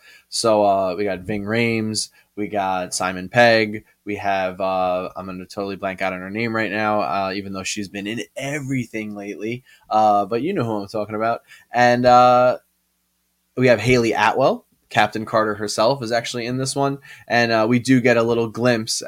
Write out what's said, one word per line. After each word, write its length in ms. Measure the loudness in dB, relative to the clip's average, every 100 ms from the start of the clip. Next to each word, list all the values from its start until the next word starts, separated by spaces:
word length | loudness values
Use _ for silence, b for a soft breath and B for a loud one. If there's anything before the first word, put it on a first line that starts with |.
| b b b
So, 360 | -2 2 4
uh, 300 | 4 2 0 -2
we 80 |
got 160 | -4 -4
Ving 240 | -6 -6
Rhames, 640 | -2 -2 0 -2 -4 -6 -8 b b -10
we 120 | -6
got 460 | -4 -2 -2 -4
Simon 340 | -4 -4 -4 -2
Pegg, 560 | 4 6 4 2 -6 b b
we 120 | -10 -6
have, 440 | -2 -2 -4 -4
uh, 500 | -4 -2 -2 -2 -6 -10
I'm 100 | -12
gonna 200 | -14 -12
totally 300 | -10 -8 -8
blank 240 | -8 -6
out 120 | -6
on 80 | -6
her 100 | -8
name 240 | -6 -4
right 160 | -4 -4
now, 300 | -2 -2 -2
uh, 320 | -2 -4 -4
even 180 | -6 -8
though 100 | -10
she's 260 | -8 -8 -10
been 180 | -10 -8
in 160 | -8 -10 -10
everything 800 | -8 -8 -4 -6 -6 -8 -10
lately. 500 | -10 -12 -10 -8 -10 b b b
Uh, 340 | 2 4 2 0
but 160 | -4
you 100 | -4
know 120 | -4
who 120 | -2 -4
I'm 120 | -6
talking 280 | -8 -6 -4
about. 260 | -2 -4 B B B
And, 340 | 2 4 6 6
uh, 520 | 8 8 6 4 2 -6 _ _ _ _ _ _ _ _ 2
we 120 | 4
have 120 | 4
Haley 320 | 4 4 2
Atwell, 500 | 2 2 4 2 0 -8 _ _
Captain 360 | 0 0 0
Carter 300 | -2 0 0
herself 480 | -2 -4 0 0 0
is 100 | -2
actually 340 | -4 -4 -6 -6
in 100 | -4
this 200 | -4 -2
one. 220 | -2 -4 B B B
And, 260 | 0 2
uh, 140 | 2 2
we 100 | 2
do 220 | 4 4
get 160 | 6 4
a 60 |
little 260 | 2 0 -2
glimpse 540 | 0 0 0 -2 -6